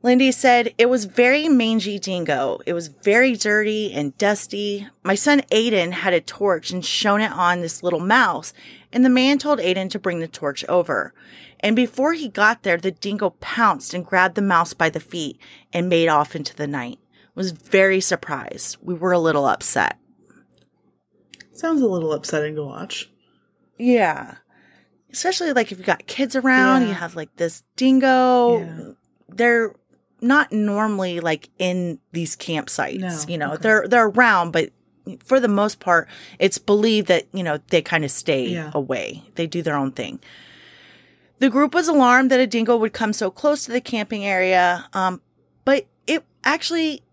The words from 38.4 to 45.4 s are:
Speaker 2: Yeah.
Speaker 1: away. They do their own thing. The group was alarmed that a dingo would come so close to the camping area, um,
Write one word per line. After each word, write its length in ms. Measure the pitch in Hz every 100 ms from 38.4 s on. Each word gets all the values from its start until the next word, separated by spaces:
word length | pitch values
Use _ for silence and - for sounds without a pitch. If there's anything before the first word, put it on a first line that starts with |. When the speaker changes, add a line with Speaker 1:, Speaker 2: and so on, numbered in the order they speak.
| 123
Speaker 2:
Yeah. 220 | 175 156
Speaker 1:
away. 500 | 151 135 127 62 - - -
They 120 | 165
do 140 | 175
their 140 | 160 147
own 140 | 135
thing. 280 | 131 113 - - - - - - - - - _ _ _ _
The 100 | 262
group 240 | 240 294
was 140 | 349 330
alarmed 420 | 302 247 247 262
that 80 | 254
a 80 | 254
dingo 280 | 233 226 233
would 160 | 220
come 200 | - 214
so 160 | 214 196
close 320 | - 302 294 -
to 60 |
the 80 | 240
camping 440 | 247 226 208 214 202
area, 600 | 190 185 185 180 175 -
um, 280 | 190 185 180 _ _